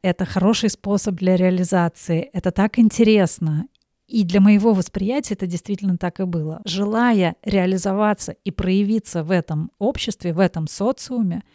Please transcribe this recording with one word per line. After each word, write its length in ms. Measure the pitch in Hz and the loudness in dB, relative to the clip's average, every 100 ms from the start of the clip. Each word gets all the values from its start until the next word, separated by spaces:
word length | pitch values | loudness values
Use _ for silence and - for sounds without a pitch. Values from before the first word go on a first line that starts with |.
это 220 | 190 175 | -4 -2
хороший 460 | 180 185 185 226 220 | -4 0 2 2 0
способ 440 | - 202 202 220 | -2 -2 -2 -2
для 220 | 175 185 180 | -2 2 2
реализации, 840 | 185 180 180 185 170 - - 170 - | 2 2 0 0 0 -4 -4 -4 -4
это 180 | 185 180 | -4 -2
так 280 | 185 214 - | 0 0 2
интересно. 880 | 220 - 220 214 170 - 160 151 233 _ _ _ _ | 2 4 6 6 4 0 -2 -2 -4 _ _ _ _
И 160 | 226 | -2
для 180 | 175 196 | 2 4
моего 340 | 196 208 226 | 6 6 4
восприятия 600 | 190 175 190 196 277 - | 2 -2 -4 -2 -2 -4
это 120 | 202 185 | -6 -4
действительно 500 | 175 - 196 196 175 | -6 -6 -4 -2 -2
так 240 | 180 - | -4 -4
и 40 | |
было. 360 | 185 170 156 160 202 | -4 -4 -4 -8 -8
Желая 680 | 180 202 226 240 214 175 - | -4 -2 0 2 2 2 -2
реализоваться 920 | 208 202 180 190 190 190 214 202 - - | -2 0 2 0 -2 0 0 0 -6 -8
и 60 | - | -8
проявиться 760 | - 185 190 202 220 - 170 | -4 0 0 2 -2 -2 -6
в 60 | 156 | -2
этом 400 | 185 165 156 165 - | -2 -2 -6 -6 -4
обществе, 560 | 208 - - - 175 | -4 -4 -6 -6 -4
в 60 | 165 | 0
этом 260 | 185 165 156 | 0 0 -4
социуме, 720 | - 208 269 - 247 196 170 - | -2 -2 -4 -6 -2 -2 -4 -10